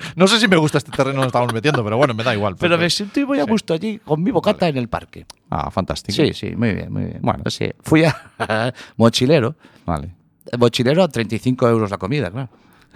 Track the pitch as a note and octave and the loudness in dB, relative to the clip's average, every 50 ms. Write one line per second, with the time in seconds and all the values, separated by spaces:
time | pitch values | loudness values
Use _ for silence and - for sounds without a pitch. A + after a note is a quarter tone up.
0 | - - - D#3+ F#3 F#3+ A3+ A3 A3 G3+ F3 D#3+ D3+ D3+ - D3 - - - - | -6 -6 0 4 4 4 4 4 4 4 4 4 4 4 2 0 -2 -2 -2 -2
1 | C3+ C3+ C#3 C3+ C3 B2+ A#2+ C3 B2 A#2+ A#2 A2+ G#2 D3+ D3 C3 G#2+ G#2 G#2+ A#2+ | 0 0 0 -2 0 0 0 0 0 0 0 0 0 0 0 0 0 0 2 2
2 | D3 C3+ A#2 A2 A2+ C3 A2+ G2+ G2+ G2+ F2+ - - E3+ E3+ E3 E3+ E3+ - - | 2 2 2 0 -2 -2 0 0 0 -2 -2 -2 0 0 2 2 2 0 -2 -2
3 | G#3 G3+ - C#4+ C#4 B3+ C#4+ C#4 C#4+ G#3+ A3+ G#3+ - - E3 - - A3 G#3 - | -6 -4 -2 -2 -2 0 0 0 0 0 0 0 0 -2 -4 -2 -4 -6 -8 -8
4 | - - D3+ D3+ F3 - - E3 - G3+ G#3+ - F3+ E3 C#3 B2+ A#2+ A2 - E2+ | -4 -2 -2 0 0 0 0 0 2 0 0 0 0 -2 0 -2 -4 -4 -4 -6
5 | - - - - E2 - - _ _ - - E2 D2 C#2+ - F#2+ F#2 - - - | -8 -10 -16 -20 -20 -20 -20 _ _ -6 -4 -4 -4 -4 -4 -4 -4 -4 -4 -6
6 | - - G2+ B2 D3+ G#2 - - - - F2 - A#2 A2+ F#2+ F2+ E2+ F2 G2+ G2+ | -6 -4 0 0 0 0 0 -4 -8 -8 -4 -2 -2 -2 -2 -2 -6 -6 -6 -6
7 | F#2+ E2+ E2 E2 - - - - - A2+ - - G#2+ - - _ - - D#3+ D#3 | -6 -6 -6 -4 -2 -2 -2 -2 -4 -6 -4 -4 -4 -6 -6 _ -2 2 4 4
8 | E3 D#3 - - - - _ - A2+ - A2 A2 A#2 B2 - - - - - - | 4 4 0 -2 -8 -18 _ -8 -6 -4 -2 -2 -2 -4 -6 -8 -14 -10 0 4
9 | A2+ A#2 - - B2 C3 E3 D3+ G#2+ B2 D#3 - _ - _ _ _ - E2+ D2 | 4 4 4 4 2 4 4 4 2 0 -4 -8 _ -20 _ _ _ -6 -6 -6
10 | C#2+ F#2 F2+ _ _ _ _ _ - - - A#2+ A#2+ A#2+ - - A#2+ B2 D3 F3 | -6 -10 -14 _ _ _ _ _ -14 -8 0 2 2 4 4 2 2 2 2 2
11 | F#3+ D#3+ - A#2 A2+ G2 A2+ G#2 - C3 B2+ - B2+ A#2+ A#2 A2+ A2 G2 G2+ F2+ | 2 2 0 -4 -4 -4 -4 -4 -2 -2 0 2 2 2 2 2 0 -2 -4 -4
12 | F#2+ F#2 C#3+ D3+ A#2 F2 F#2+ B2+ C3+ - _ _ _ _ _ _ _ _ - | -4 -4 -4 -4 -4 -4 -6 -8 -10 -10 _ _ _ _ _ _ _ _ -14